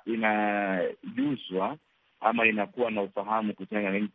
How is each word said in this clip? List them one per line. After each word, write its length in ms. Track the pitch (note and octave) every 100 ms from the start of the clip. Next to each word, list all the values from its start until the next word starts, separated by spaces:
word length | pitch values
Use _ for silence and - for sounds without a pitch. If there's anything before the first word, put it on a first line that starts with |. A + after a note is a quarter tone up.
| -
inajuzwa 1700 | A2+ A2 G#2+ G#2 G#2 G2+ F#2+ E2+ - - A#2 D3 C3+ - F#2 G2 D3+ _ _ _ _
ama 240 | G#2+ A#2 A2+
inakuwa 460 | G#2+ G2 - A#2
na 100 | G#2+
ufahamu 520 | G2 G#2 G2+ A2 G#2+
kuhusiana 360 | - F#2+ G#2 G2+
na 60 | G2
nini 140 | G#2